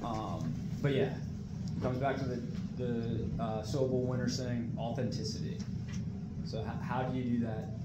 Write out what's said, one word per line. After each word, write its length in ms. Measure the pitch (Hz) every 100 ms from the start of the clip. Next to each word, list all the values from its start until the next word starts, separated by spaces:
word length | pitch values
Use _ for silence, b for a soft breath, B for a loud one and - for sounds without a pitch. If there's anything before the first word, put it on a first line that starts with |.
Um, 480 | 120 110 101 85 80 - - -
but 100 | 143
yeah, 220 | 135 - - - - - - - -
it 60 |
comes 160 | 127 127
back 180 | 139 131
to 60 |
the, 180 | 131 120 113 - - -
the, 680 | 123 117 117 113 113 -
uh, 200 | 113 110
Sobel 420 | 107 143 131 127 127
Winters 320 | 123 123 123
thing, 340 | 123 120 117 113
authenticity. 800 | 117 117 113 - 113 - - - - - - - - - - -
So 160 | - 110
h-, 220 | 110 117
how 200 | - 123
do 160 | 131 127
you 200 | 120 120
do 80 | 117
that? 240 | 110 - -